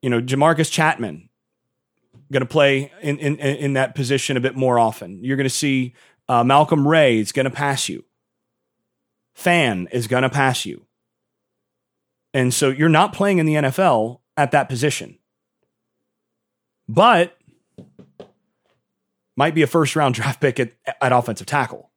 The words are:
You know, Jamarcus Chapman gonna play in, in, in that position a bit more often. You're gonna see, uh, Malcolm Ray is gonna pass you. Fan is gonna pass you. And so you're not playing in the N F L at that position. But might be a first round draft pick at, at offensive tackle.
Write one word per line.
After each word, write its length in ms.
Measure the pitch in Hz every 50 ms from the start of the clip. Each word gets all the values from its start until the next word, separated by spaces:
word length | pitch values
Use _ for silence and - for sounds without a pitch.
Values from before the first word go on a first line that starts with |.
You 80 | - 131
know, 140 | 120 117
Jamarcus 480 | 120 127 131 135 147 160 165 147 160 -
Chapman 580 | - - 160 156 - - 117 98 76 80 - _ _ _ _ _ _ _ _ _ _ _ _ _ _ _ _ _ _ - _ _
gonna 160 | 135 135 127
play 460 | 123 - 151 143 139 139 135 139 139 _ 190
in, 160 | 196 151 143 -
in, 180 | 156 139 147 120
in 340 | 143 139 143 143 147 139 139
that 220 | 135 131 131 -
position 400 | - 135 120 139 131 - - 139
a 40 | 127
bit 140 | 120 131 127
more 240 | 135 131 127 123 120
often. 440 | 117 113 113 - - 87 98 92
You're 140 | 110 127 135
gonna 140 | 135 139 131
see, 440 | - - 151 143 135 131 127 123 - _ _ _ _ _ _ -
uh, 160 | 123 120 120
Malcolm 420 | 127 139 143 151 143 170 151 139
Ray 320 | 143 156 160 151 131 117 110
is 140 | 107 -
gonna 180 | - 135 131 135
pass 380 | 113 139 147 143 135 127 - -
you. 160 | 85 57 - _ _ _ _ _ _ _ _ _ _ _ _ _ _ _ _ _ _ _ _ _ _ _ _ _ _
Fan 540 | - - 180 175 170 151 120 104 90 90 -
is 160 | - 123 113
gonna 240 | 107 123 127 131 131
pass 340 | 127 143 135 131 127 - -
you. 220 | 98 - - _ _ _ _ _ _ _ _ _ _ _ _ _ _ _ _ _ _ _ _ _ _ _ _ _ _ _ _ _ _
And 220 | - 135 127 123 120
so 160 | - 151 135
you're 180 | 135 135 156 165
not 240 | 156 151 185 208
playing 260 | 151 - 202 202 196 175
in 80 | 160
the 100 | 156 151
N 80 | 151 147
F 160 | 131 131 -
L 420 | 190 175 135 113 107 113 123 - _ _ _
at 160 | - 147 131
that 160 | - 147 131 -
position. 500 | 135 120 131 151 - - - - - _ _ _ _ _ _ _ _ _ _ _ _ _ _ _ _ _ _ _ _ _ _ _ _ _ _ _ _ _ _ _ _ _ _ -
But 480 | 113 160 202 240 233 226 262 285 _ _ _ _ _ _ _ _ _ - - _ _ - - _ _ _ - _ _ _ _ _ _ _ _ _ _ _ _ _ _ _ _ _ _ _ _ _ _
might 180 | - 139 165 156
be 80 | 160
a 40 | 156
first 300 | 135 - 170 156 135 -
round 180 | 156 147 131 120
draft 260 | 117 113 139 127 -
pick 200 | - 139 120 -
at, 140 | 127 113 _ _ _ - - _
at 120 | 139 127
offensive 360 | 127 123 117 - 107 - - -
tackle. 420 | 147 147 127 110 - - - _ _